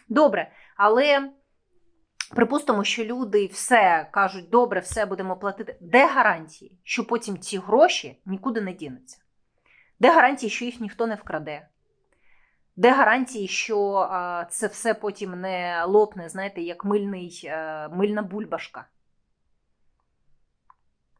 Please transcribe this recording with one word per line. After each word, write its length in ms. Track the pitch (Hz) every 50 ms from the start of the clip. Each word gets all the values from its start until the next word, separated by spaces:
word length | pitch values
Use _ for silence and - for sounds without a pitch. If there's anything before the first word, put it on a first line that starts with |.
| _ -
Добре, 420 | 220 269 311 285 196 185 156 - _ _ - _ _ -
але 540 | 202 208 220 247 285 294 277 277 277 277 269 _ _ _ _ _ _ _ _ _ _ _ _ _ _ _ _ - - - -
припустимо, 480 | - 226 226 269 294 294 - 226 202 196
що 200 | - - 233 226
люди 420 | 214 240 254 262 208 196 208 202
все 600 | 180 - - - - 254 226 202 180 170 160 151 -
кажуть: 380 | - 202 196 185 190 190 170 165
«Добре, 300 | - 240 247 240 196 185
все, 260 | 175 - - 220 208
будемо 300 | 190 190 185 190 190 185
платити». 420 | 185 202 202 196 - 220 - - -
Де 260 | 175 170 160 247 277 330
гарантії, 720 | - 269 233 214 180 165 160 160 - - - - _ _ _
що 240 | - - 240 226 -
потім 300 | 233 233 233 - 196 180
ці 200 | - - - 185
гроші 640 | - 185 214 247 311 359 - - - 135 - _ -
нікуди 360 | 190 190 190 - 262 220 220
не 120 | 208 185 180
дінуться? 440 | 185 156 139 127 127 _ _ - _ _ _ _ _ _ _ _ _ _ _ _ _ _ _ _ -
Де 120 | 202 262
гарантії, 380 | 330 330 247 254 285 269 - 208
що 160 | - - 240
їх 140 | 247 240 -
ніхто 280 | 226 196 - - 226 226
не 80 | 214
вкраде? 520 | 202 - - - 156 151 156 151 147 151 _ _ _ _ _ _ _ _ _ _ _ _ _ _ _ _ _ _ _ _ _ _
Де 160 | 185 180 240
гарантії, 560 | 262 269 277 208 226 262 262 247 - 220 196 185
що, 600 | - - - - 220 202 202 202 196 196 185 -
а, 340 | 190 185 180 180 175 175 170 175
це 180 | - - 220 208
все 260 | 208 - - 233 214
потім 480 | 220 - 208 196 - 214 185 180 180
не 420 | 185 190 185 180 180 175 175 170 170
лопне, 440 | 180 196 214 214 208 208 196 170 165
знаєте, 320 | 170 190 196 202 196 180
як 240 | 170 170 170 175 -
мильний, 560 | 202 202 208 202 202 196 185 180 170 165 - -
е, 420 | 147 151 160 160 160 156 156 151 151
мильна 340 | 165 180 196 208 208 214
бульбашка? 640 | 202 180 185 208 220 - - 156 - - - 120 - _ _ _ _ _ _ _ _ _ _ _ _ _ _ _ _ _ _ _ _ _ _ _ _ _ _ _ _ _ _ _ _ _ _ _ _ _ _ _ _ _ _ _ _ _ _